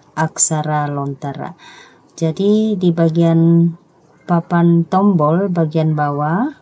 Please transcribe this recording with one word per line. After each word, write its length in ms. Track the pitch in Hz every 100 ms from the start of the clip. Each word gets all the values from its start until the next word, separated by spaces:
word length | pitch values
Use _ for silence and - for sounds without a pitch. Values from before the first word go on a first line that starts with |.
| _ -
aksara 720 | 160 - - 156 151 151 147
lontara. 720 | 143 139 139 143 139 139 175 - - - _ _ -
Jadi 640 | 165 156 196 214 220 202
di 160 | 180 170
bagian 800 | 165 160 170 165 165 170 170 165 _ _ _ _
papan 640 | - 170 170 175 170 170 165
tombol 640 | 185 202 185 147 170 196
bagian 400 | 175 156 160 156
bawah 640 | 151 147 143 151 175 277 277